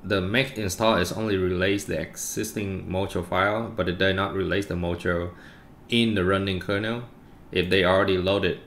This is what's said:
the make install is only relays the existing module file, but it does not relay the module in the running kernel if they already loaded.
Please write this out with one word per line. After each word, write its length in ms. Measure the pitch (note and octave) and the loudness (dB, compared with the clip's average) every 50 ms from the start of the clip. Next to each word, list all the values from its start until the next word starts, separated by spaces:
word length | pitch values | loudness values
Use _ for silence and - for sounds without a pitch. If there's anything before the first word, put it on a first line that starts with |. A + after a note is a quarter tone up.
the 180 | - F#2+ G#2 G2 | -2 0 0 0
make 380 | F#2 F#2 G#2+ B2 C3+ C3+ - A2 | 0 2 0 0 0 0 -4 -4
install 380 | G#2+ F#2 F2+ - A2+ A2 A2 | -4 -4 -2 2 2 4 4
is 160 | F2 F2+ F2 | 4 2 0
only 240 | - G2+ A2 A2 G2+ | -2 -4 -2 0 0
relays 480 | F#2+ F#2 F2+ F#2 F2 F#2 G2 G2+ G2+ - | 2 2 0 0 2 2 2 0 0 -2
the 160 | - F2+ D#2 | -4 -4 -4
existing 880 | D#2+ - - - - - - - A2 A2 - A#2 G2+ G2 F#2+ F#2 F#2 F2+ | -4 -6 -8 -10 -10 -6 -6 -6 -6 -4 -4 -6 -6 -4 -6 -6 -6 -4
module 360 | F2 F#2 G2 F#2+ - F2+ E2+ | -2 -2 -2 -2 -2 -4 -4
file, 440 | - F#2+ F#2 F#2+ G2+ G#2 A2+ A2+ G2+ | -2 0 2 2 2 0 -2 -4 -6
but 200 | - G2+ F2+ F#2 | -4 -2 -2 -2
it 100 | F2 F#2 | 0 2
does 160 | F#2+ F#2+ F#2+ | 2 2 2
not 200 | F#2+ G2 F#2+ G2 | 2 -2 -2 -2
relay 280 | G2 F#2 E2+ F2 G2+ | -2 -2 0 0 -2
the 120 | G2 - F2 | -2 -2 -4
module 560 | F2 F2 E2+ F2 E2+ - F#2 F2 E2+ F2 F2 F2 - - - - - - - - - - - | -2 -2 -2 -2 -2 -2 -2 -2 0 -2 -6 -8 -14 -20 -20 -20 -20 -20 -20 -20 -20 -8 0
in 260 | A#2 A#2+ A#2 A2+ G#2+ | 2 2 4 4 2
the 100 | G2 F2+ | 2 2
running 340 | F2+ G2 F#2+ G2 G2 F#2+ F2+ | 2 2 2 0 0 -2 -4
kernel 440 | - - G2+ G2+ G#2+ A2 A#2 A#2+ B2 - - - - - - - - - | -2 -2 -2 -2 0 -2 -4 -4 -6 -12 -18 -20 -20 -20 -20 -20 -18 -4
if 160 | - F2+ F2 F2+ | -2 0 2 4
they 140 | F#2+ F#2+ F2+ | 4 4 6
already 340 | F2+ F#2 F#2+ G2+ F#2+ F#2+ F2+ | 6 6 4 4 4 2 2
loaded. 400 | F2 F#2+ G2 G2+ F#2+ F2+ D2+ - - | 2 2 2 2 2 0 -2 -2 -8